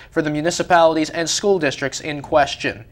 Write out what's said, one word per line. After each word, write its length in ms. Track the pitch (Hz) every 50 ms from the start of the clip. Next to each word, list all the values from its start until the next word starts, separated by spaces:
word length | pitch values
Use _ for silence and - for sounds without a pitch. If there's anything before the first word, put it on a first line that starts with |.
| - -
for 100 | - 170
the 80 | 156 151
municipalities 800 | 151 151 151 170 175 - 170 - 185 170 165 160 160 160 156 151
and 180 | - 170 170
school 300 | 151 - - - 202 196
districts 440 | 185 151 139 127 - 143 131 - -
in 200 | - 160 147 143
question. 640 | 135 - 156 151 139 - - - - 135 98 101 113 -